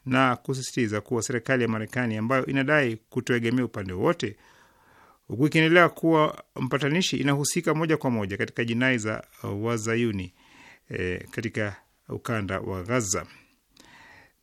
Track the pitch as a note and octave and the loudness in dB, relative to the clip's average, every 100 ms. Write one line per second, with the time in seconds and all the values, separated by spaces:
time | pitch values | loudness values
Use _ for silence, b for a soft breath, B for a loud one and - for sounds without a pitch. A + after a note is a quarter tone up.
0 | C3 C3 C3 A#2+ - C3 B2+ - A2+ G#2 | -2 2 2 2 -4 -6 -4 -2 0 -2
1 | - A#2+ G#2+ B2 - C3 A#2 A2 G#2+ C3 | -2 -2 -2 -4 0 0 2 -2 -4 -2
2 | B2 A2 A2 C3 B2+ C3+ C3+ D3+ C3 A2 | -2 -2 0 0 0 0 2 2 2 -2
3 | _ B2+ - B2 A#2 B2+ A#2+ A2 F#2+ F#2 | _ -6 0 0 2 0 0 -4 -6 0
4 | C3 E3+ G#2+ G#2 b b b b b b | 0 0 -2 -8 b b b b b b
5 | b b - G#2 D3 D#3+ D#3+ F3 E3 - | b b -8 0 2 4 6 8 6 4
6 | E3 D#3+ D3+ - - - C3 C3+ C#3 D#3+ | 2 4 4 -2 -12 -8 -2 0 0 0
7 | F#3 B2+ C3+ C#3+ C#3+ F3+ E3+ D3+ E3 D#3 | 0 0 0 0 0 -2 0 0 0 0
8 | C#3 A#2 G2 G2+ A#2+ - B2+ A2+ C3 B2+ | 0 0 -2 -4 -4 -2 -2 0 2 0
9 | G#2+ A2 - - G#2+ G2+ A2+ A#2 G#2+ A#2 | -2 -6 -10 -12 -8 -4 -2 -2 0 2
10 | A#2+ G2+ F2+ - B B B B - A#2 | 2 0 -6 -12 B B B B -10 -6
11 | F#2 F2+ - - A#2 A2+ G#2 F#2+ _ _ | -4 -6 -8 -8 -6 -4 -6 -8 _ _
12 | - G#2+ - A2+ F#2+ F#2+ F#2 F#2+ F2+ B2+ | -12 -10 -4 -4 -2 -4 -6 -8 -2 -2
13 | G#2 F2+ D2+ B B B _ - B B | -2 -4 -6 B B B _ -20 B B
14 | B B B B | B B B B